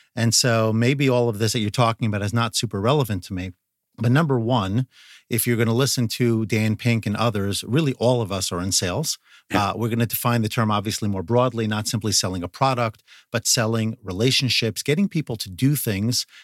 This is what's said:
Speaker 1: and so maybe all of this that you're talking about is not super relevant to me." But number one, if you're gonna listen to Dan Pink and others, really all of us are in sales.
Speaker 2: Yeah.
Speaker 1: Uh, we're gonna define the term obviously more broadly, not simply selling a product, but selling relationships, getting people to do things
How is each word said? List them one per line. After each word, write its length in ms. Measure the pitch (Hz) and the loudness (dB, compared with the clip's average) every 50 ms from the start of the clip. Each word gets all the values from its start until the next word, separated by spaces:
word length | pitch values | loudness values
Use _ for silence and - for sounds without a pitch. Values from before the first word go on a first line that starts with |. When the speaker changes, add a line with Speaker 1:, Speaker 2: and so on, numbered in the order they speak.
| _ _ - | _ _ -4
Speaker 1:
and 200 | 117 113 113 104 | 0 0 2 4
so 380 | - - 127 117 113 110 110 110 | 4 4 4 4 4 2 2 2
maybe 360 | 113 117 123 147 135 143 131 | 2 2 2 2 2 2 2
all 200 | 123 123 120 120 | 4 4 2 2
of 100 | 107 101 | 0 0
this 140 | 113 107 - | 0 0 0
that 80 | 123 | 0
you're 100 | 107 104 | -2 0
talking 360 | - - 120 113 113 - 127 | 2 2 2 2 2 0 -2
about 160 | 110 104 101 101 | -2 -2 -2 -2
is 120 | 101 95 | -2 0
not 200 | 117 117 113 - | 0 0 0 0
super 260 | - - 110 - 98 | -2 -4 -4 -2 -2
relevant 440 | 98 117 143 151 127 - 107 92 - | 0 2 2 2 0 0 -2 -6 -6
to 80 | - 95 | -8 -8
me." 200 | 90 92 92 - _ _ _ _ _ _ _ _ - | -8 -8 -8 -12 _ _ _ _ _ _ _ _ -4
But 120 | 110 117 127 | 0 2 4
number 260 | 147 170 147 135 120 | 4 4 2 2 0
one, 480 | 113 113 131 120 95 95 98 120 131 - _ - - - - - _ - | 0 0 0 0 0 0 0 -2 -2 -4 _ -18 -20 -20 -20 -20 _ -6
if 160 | 120 107 - | -4 -2 0
you're 120 | 120 120 | 0 0
gonna 180 | 110 120 113 113 | 2 2 2 2
listen 320 | 120 139 - - - 120 | 2 2 0 0 0 -2
to 400 | 107 - - 127 117 117 113 113 | -2 -2 0 0 2 2 2 0
Dan 300 | 98 117 107 107 110 107 | 0 0 0 0 0 0
Pink 280 | - - 120 117 113 110 | 0 0 0 0 0 0
and 120 | 104 101 | -2 -2
others, 480 | - 113 120 101 104 98 101 98 - - | 0 0 0 0 -2 -2 -4 -4 -6 -4
really 300 | - 113 151 165 139 - | -2 0 0 0 0 0
all 280 | - 90 120 127 120 113 | 0 2 2 2 2 0
of 80 | 90 | -2
us 220 | 98 95 90 - 95 | -4 -4 -4 -4 -4
are 80 | 87 | -4
in 100 | 90 98 | -4 -2
sales. 480 | 92 - 104 90 87 123 160 - - - _ _ - - _ - | -2 0 0 -2 -2 -4 -4 -4 -6 -8 _ _ -20 -20 _ -4
Speaker 2:
Yeah. 200 | - 104 101 98 | -2 0 0 0
Speaker 1:
Uh, 20 | 85 | -2
we're 120 | 98 117 113 | -2 -2 -2
gonna 180 | 113 117 120 | 0 0 0
define 360 | 110 - - - 123 120 117 110 | 0 0 -2 0 2 2 2 2
the 60 | 104 | 0
term 220 | - - 113 107 | 0 0 0 2
obviously 380 | 107 104 98 110 98 - 113 104 | 2 0 0 -2 -4 -2 -2 -2
more 160 | 101 92 87 | -2 -2 -2
broadly, 420 | 87 117 123 123 127 123 117 113 | 0 2 2 2 2 0 -2 -2
not 220 | 107 107 107 107 - | -2 -2 -2 -2 -2
simply 240 | - 110 101 110 98 | -4 -2 -2 0 0
selling 320 | - - 95 92 90 87 | 0 0 -2 -4 -6 -6
a 40 | 90 | -8
product, 540 | - - 135 135 131 117 120 113 - - _ _ - - - _ - | -4 0 2 2 2 2 0 -2 -4 -8 _ _ -20 -20 -10 _ -6
but 120 | 113 - | -4 -2
selling 540 | - - - 113 110 113 113 110 110 113 - | 0 0 2 2 2 2 0 0 -2 -4 -6
relationships, 840 | - 98 90 90 117 131 127 - 139 123 - - 120 113 - - - | -8 -8 -2 0 2 2 2 2 2 0 0 0 0 -2 -2 -2 -2
getting 240 | - 147 165 202 196 | -2 0 2 0 0
people 260 | - 160 147 - 120 | 0 -2 -4 -4 -6
to 160 | - - 98 | -8 -8 -10
do 240 | 92 87 131 139 151 | -4 0 2 2 2
things 520 | 139 - 117 101 95 104 117 123 - - - - - | 2 0 -2 -2 0 0 0 0 -2 -4 -6 -10 -20